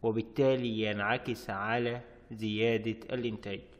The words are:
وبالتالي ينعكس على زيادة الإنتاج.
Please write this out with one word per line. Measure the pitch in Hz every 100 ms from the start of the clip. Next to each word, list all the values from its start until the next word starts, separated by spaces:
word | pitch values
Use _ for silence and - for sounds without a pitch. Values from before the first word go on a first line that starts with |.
وبالتالي | 117 110 113 - 135 131 120 110
ينعكس | 107 104 101 127 - 117 -
على | 98 104 117 120 120 120 - -
زيادة | 113 110 107 113 113 110 110 -
الإنتاج. | 127 120 107 104 98 -